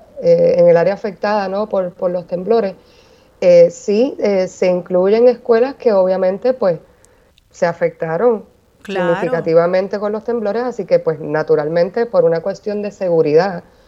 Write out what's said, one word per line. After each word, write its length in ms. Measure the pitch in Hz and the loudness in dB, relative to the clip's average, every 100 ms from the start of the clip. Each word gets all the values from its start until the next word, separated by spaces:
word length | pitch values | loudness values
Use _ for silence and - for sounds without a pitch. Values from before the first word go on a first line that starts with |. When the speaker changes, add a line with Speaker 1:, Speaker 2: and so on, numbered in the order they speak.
| - 571 | -20 -2
Speaker 1:
eh, 320 | 170 170 175 180 | 2 4 4 4
en 100 | 175 | 6
el 80 | 170 | 4
área 180 | 170 | 2
afectada, 540 | 196 214 180 208 214 190 | -2 -8 -6 -4 -2 -4
¿no?, 200 | 196 214 | -6 -4
por, 240 | 196 180 | -4 -6
por 160 | - 185 | -6 -6
los 160 | 180 175 | -6 -8
temblores, 480 | 180 185 226 196 180 _ _ _ _ _ _ | -6 -2 0 -2 -8 _ _ _ _ _ _
eh, 300 | 185 175 170 | 4 6 6
sí, 460 | - - 208 269 - | 2 -2 0 -2 -2
eh, 260 | 214 190 180 | -2 -2 -4
se 220 | - 185 | -2 -2
incluyen 580 | 180 175 180 190 226 247 | -2 -2 0 2 4 2
escuelas 480 | 240 - 226 262 | 2 0 0 0
que 180 | 269 240 | -2 0
obviamente, 600 | 196 185 185 185 190 247 | 2 2 0 -2 -2 -4
pues, 240 | 254 196 165 - _ _ _ _ _ _ | -2 -2 -4 -8 _ _ _ _ _ _
se 160 | - 175 | -4 -4
afectaron 800 | 165 170 - 160 165 240 220 - _ _ _ | -2 -4 -4 -6 -2 0 -2 -6 _ _ _
Speaker 2:
Claro. 320 | - 190 175 | -10 -4 -2
Speaker 1:
significativamente 840 | 175 170 170 165 165 175 185 196 208 | -2 -4 -4 0 2 2 -2 -4 -6
con 100 | 208 | -6
los 120 | 214 | -6
temblores, 400 | 214 240 208 226 | -6 -6 -4 -4
así 200 | 254 233 | -6 -8
que, 140 | 175 170 | -2 -2
pues, 220 | 170 151 | 0 -6
naturalmente, 840 | 156 151 156 151 151 170 175 233 226 | -6 -4 0 0 0 -2 -2 -4 -2
por 180 | 185 | 0
una 160 | 165 165 | 0 0
cuestión 420 | 190 190 214 208 | -4 -8 -8 -8
de 80 | 208 | -8
seguridad, 720 | 208 185 165 151 151 196 175 - _ | -6 -2 0 2 0 -2 -6 -14 _